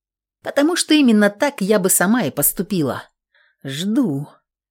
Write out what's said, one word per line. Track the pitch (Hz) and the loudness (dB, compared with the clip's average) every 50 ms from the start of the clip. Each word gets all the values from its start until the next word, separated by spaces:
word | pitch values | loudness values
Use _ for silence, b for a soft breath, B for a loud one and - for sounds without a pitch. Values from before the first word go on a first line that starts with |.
| _ _ _ _ _ _ _ _ | _ _ _ _ _ _ _ _
Потому | - - - 277 285 320 359 | -12 -4 -2 0 0 0 0
что | 311 - - 311 | -2 0 2 2
именно | 302 285 240 220 208 208 202 | 4 4 4 4 4 4 2
так | 208 208 294 285 277 - | 2 0 -2 -4 -2 -2
я | 196 185 220 202 | -2 0 0 2
бы | 180 185 | 2 0
сама | - - 175 185 226 254 190 | 0 0 0 0 0 0 -2
и | 135 | -4
поступила. | - - 143 - - - 185 - 208 175 147 123 95 104 - - _ _ _ _ _ _ _ _ _ _ - | -4 -4 -4 -2 -4 -4 -6 -4 -4 -2 -2 -2 -4 -6 -12 -16 _ _ _ _ _ _ _ _ _ _ -14
Жду. | 139 135 147 180 202 220 285 262 185 139 139 147 - - _ _ _ _ _ _ _ | -12 -10 -8 -6 -2 -2 0 0 0 -2 -4 -8 -10 -16 _ _ _ _ _ _ _